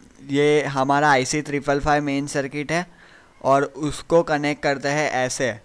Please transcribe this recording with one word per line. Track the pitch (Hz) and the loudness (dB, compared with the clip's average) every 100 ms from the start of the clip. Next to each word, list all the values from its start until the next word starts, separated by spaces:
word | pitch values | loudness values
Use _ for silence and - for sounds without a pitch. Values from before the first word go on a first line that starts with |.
| - - 139 | -20 -20 -4
ये | 139 147 151 | 2 4 2
हमारा | 143 139 131 143 151 | 0 -2 0 2 4
आईसी | 135 127 151 | 4 2 -4
ट्रिपल | 147 143 135 143 | -4 -6 -2 0
फ़ाइव | 151 147 | 2 0
मेन | 147 139 143 | 0 -4 -4
सर्किट | 147 135 147 147 | -4 -6 -8 -4
है | 165 175 - - - _ - | -4 -4 -14 -20 -20 _ -6
और | 131 139 | 2 2
उसको | 143 - 151 - - 170 | 2 -4 -6 -6 2 2
कनेक्ट | 165 147 147 - | 2 0 -2 -2
करते | 151 139 139 | -2 -2 -2
हैं | 147 147 | 0 0
ऐसे, | 127 127 - 127 107 | 0 -2 -2 -4 -4